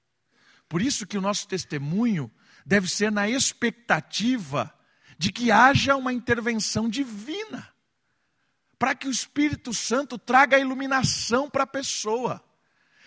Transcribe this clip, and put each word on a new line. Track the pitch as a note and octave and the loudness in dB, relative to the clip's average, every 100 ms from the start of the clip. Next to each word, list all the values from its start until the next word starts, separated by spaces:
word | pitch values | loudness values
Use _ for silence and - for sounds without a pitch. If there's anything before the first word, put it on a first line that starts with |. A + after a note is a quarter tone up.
| _ _ _ _ _ _ - | _ _ _ _ _ _ -6
Por | C4 | -2
isso | B3+ - - | -2 -2 -4
que | G3+ | -4
o | |
nosso | G3 G3+ - | -2 -4 -6
testemunho | F#3 - D3 C#3 F#3+ A#3+ F3+ A#2+ - _ - - | -8 -6 -6 -4 0 0 0 -4 -12 _ -14 0
deve | G3+ F#3 | 0 2
ser | - G#3 | 0 0
na | G#3 G3+ | 0 0
expectativa | B3+ - - A#3 - - E3 - - A3+ B3+ D3 C#3 D#3 - _ _ _ - | 0 -2 0 -2 -2 0 0 0 -2 0 0 -2 -4 -4 -10 _ _ _ -6
de | F3+ | -6
que | G#3+ A#3+ | 0 4
haja | G#3 B3+ C4 A#3+ C#4 | 8 8 6 2 2
uma | B3+ | 0
intervenção | B3 - A#3 A3+ A3 - G#3+ A3+ | -2 0 0 0 -2 -2 -2 -2
divina, | A3 C4 G#3 A#3 G4 G#4+ C4 - _ _ _ _ _ _ _ _ _ _ - | -2 -4 -8 -8 -8 -8 -12 -16 _ _ _ _ _ _ _ _ _ _ -2
para | B3 C4+ | -2 -2
que | C4+ | -4
o | |
Espírito | A#3 - C#4 D4 C#4 - | -4 -4 -2 0 -2 -6
Santo | G#3 - A#3+ C#4+ A3+ | -6 -2 -2 -2 -8
traga | - B3+ C#4+ C4+ | 2 4 6 4
a | |
iluminação | C4+ C4 C4+ C4+ A#3 - - A#3+ C#4+ | 2 -4 -2 0 0 -2 0 0 0
para | C4+ | -2
a | C4+ | -2
pessoa. | C4+ C4+ - G#3 A3+ A#3 - - _ _ _ _ _ | -4 -6 -6 -4 -2 -2 -6 -14 _ _ _ _ _